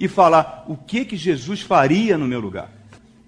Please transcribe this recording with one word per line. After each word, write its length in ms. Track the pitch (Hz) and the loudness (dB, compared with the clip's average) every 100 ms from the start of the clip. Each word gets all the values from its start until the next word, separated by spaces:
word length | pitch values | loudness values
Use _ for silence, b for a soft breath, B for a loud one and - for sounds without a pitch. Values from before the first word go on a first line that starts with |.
e 80 | 185 | -4
falar: 560 | - 175 160 151 - - | 4 4 4 2 -6 -12
"O 100 | 151 | -12
que 280 | - 226 | -8 -8
que 120 | 262 196 | -6 -6
Jesus 440 | 160 147 123 202 | -4 -4 -4 -8
faria 560 | - 175 135 175 220 170 | 0 2 4 2 2 0
no 100 | 135 | -2
meu 140 | 123 | -4
lugar? 300 | 104 92 - - - - _ _ | -6 -10 -14 -18 -20 -20 _ _